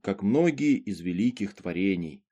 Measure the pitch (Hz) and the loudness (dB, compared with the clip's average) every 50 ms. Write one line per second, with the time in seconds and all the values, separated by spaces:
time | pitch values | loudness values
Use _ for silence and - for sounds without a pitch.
0 | - - 95 - 98 101 117 147 175 170 147 135 147 147 139 - - 104 98 85 | -4 -4 -4 -2 0 2 4 4 4 4 2 2 2 2 2 2 0 -4 -8 -6
1 | 85 90 87 90 107 123 123 - 104 101 - - - 90 85 87 95 98 95 87 | -4 -4 0 0 0 0 0 -2 -6 -6 -6 -8 -8 -6 -2 0 0 0 0 0
2 | 85 78 71 - _ _ | -2 -6 -10 -14 _ _